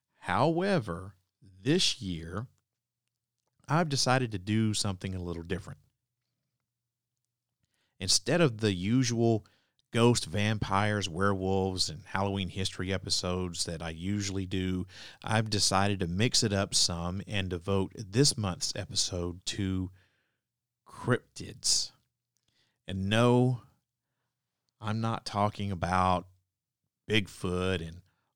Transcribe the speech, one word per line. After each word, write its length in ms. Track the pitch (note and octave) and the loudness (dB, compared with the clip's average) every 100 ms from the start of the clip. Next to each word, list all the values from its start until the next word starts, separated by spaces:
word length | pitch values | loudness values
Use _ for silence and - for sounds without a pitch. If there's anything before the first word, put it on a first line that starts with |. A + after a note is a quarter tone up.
| _ _ | _ _
However, 960 | - F2+ C#3+ E3 F#3+ F#3+ G#2 E2+ F#2+ - _ _ G2 F#2 | -2 0 2 2 0 0 -2 -6 -10 -16 _ _ -20 -6
this 400 | G2+ E3+ - - | 0 2 2 0
year, 460 | G#2 E2 E2 F#2 B2 _ _ _ _ _ _ _ _ _ _ _ - | -4 -6 -6 -8 -8 _ _ _ _ _ _ _ _ _ _ _ -2
I've 200 | D3 F3 | 0 2
decided 420 | C3+ - B2+ B2 | 0 2 2 2
to 80 | G#2+ | -4
do 360 | F#2 A2 A2 | 0 2 2
something 380 | G#2 G#2 F#2 G2 | 2 -2 -4 -6
a 120 | F#2 | -6
little 180 | F2 E2 | -6 -6
different. 380 | E2+ F2+ - F#2+ _ _ _ _ _ _ _ _ _ _ _ _ _ _ _ _ _ _ _ _ _ - | -4 -6 -6 -16 _ _ _ _ _ _ _ _ _ _ _ _ _ _ _ _ _ _ _ _ _ -6
Instead 420 | F#2+ - - D#3+ | 0 2 2 4
of 180 | E3 A2 | 4 4
the 140 | G#2+ | 0
usual 720 | F#2 F#2 B2 B2 A#2 A#2 A2 - _ _ _ _ | 2 2 2 2 2 4 4 0 _ _ _ _
ghost, 340 | A#2 A#2+ A#2+ - | 4 6 6 0
vampires, 840 | G2 G#2 A2 - G2 G#2 G#2 F#2 | 0 0 0 0 2 2 0 -2
werewolves, 800 | D#2+ G2 F#2+ F#2 F#2+ F#2+ F#2 - | 0 0 2 0 2 0 0 -2
and 140 | D#2 | -6
Halloween 460 | - G2 G2+ G2 F#2 | -6 -2 0 -2 -4
history 420 | - F#2+ - F#2 | -4 -6 -4 -2
episodes 720 | F#2+ F#2+ - F#2 F2+ F#2 E2+ | -2 -2 -2 -2 -2 -2 -4
that 160 | - E2 | -6 -6
I 100 | E2 | -8
usually 540 | E2 F2+ G#2 G2 G2 | -6 -4 -2 -2 -4
do, 420 | F#2 F#2+ F#2 F#2 F2 - - - | -4 -2 0 -2 -4 -10 -20 -12
I've 240 | - A2 A2 | -2 0 0
decided 520 | G#2 - F#2+ G2+ G2+ | 0 2 2 2 0
to 60 | F2+ | -2
mix 360 | F2 B2 - | 0 2 2
it 100 | A#2 | 2
up 220 | G2 G2 | 2 0
some 480 | - - E2+ F2 F#2 - | 2 0 0 -4 -6 -6
and 220 | G2+ F#2+ | -4 -2
devote 440 | F2+ E2+ G2 F#2+ - | -4 -2 0 0 -6
this 400 | G#2 G2+ D3 - | -2 2 2 2
month's 380 | G#2 E2+ - - | -2 -2 -4 -6
episode 640 | G2+ - - F2+ F2 F2 - | -6 -2 -2 -2 -4 -6 -6
to 440 | - F#2+ F#2+ F#2 - _ _ _ _ _ _ _ _ _ | -4 -2 -2 -4 -8 _ _ _ _ _ _ _ _ _
cryptids. 1080 | - - B2 - - - - - - - - _ _ _ _ _ _ _ _ - | -8 0 0 -2 -16 -14 -4 0 0 0 -8 _ _ _ _ _ _ _ _ -8
And 220 | F#2+ F#2+ | -4 0
no, 540 | A2 A#2+ B2 B2+ B2 - _ _ _ _ _ _ _ _ _ _ - | 4 6 6 4 0 -6 _ _ _ _ _ _ _ _ _ _ -10
I'm 180 | G#2+ A2 | -6 -2
not 240 | A2+ A2+ | -2 -4
talking 480 | - G#2+ G#2 - G2+ | -4 0 0 0 -6
about 540 | F#2 E2+ F#2 F#2 F2+ F2 _ _ _ _ _ _ _ - | -4 0 2 4 2 -2 _ _ _ _ _ _ _ 0
Bigfoot 720 | G#2+ G2 - F#2 F2+ F#2 F#2 | 0 0 -4 -4 0 0 -2
and 220 | E2 F2 - _ _ | -4 -12 -20 _ _